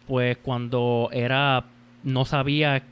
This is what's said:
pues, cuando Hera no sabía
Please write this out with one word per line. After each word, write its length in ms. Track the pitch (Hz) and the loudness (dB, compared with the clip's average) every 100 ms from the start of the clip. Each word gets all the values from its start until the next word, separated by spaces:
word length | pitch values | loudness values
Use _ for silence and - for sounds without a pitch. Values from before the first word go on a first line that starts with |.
| - | -4
pues, 300 | 127 123 123 | -2 0 -2
cuando 720 | - 123 120 123 120 120 117 | -4 -4 -2 -2 0 0 0
Hera 520 | 123 120 135 143 127 - - - - | -2 0 2 2 2 -2 -14 -20 -10
no 220 | 135 131 131 | -4 -2 0
sabía 580 | 147 139 147 151 135 - | 0 0 2 2 0 -4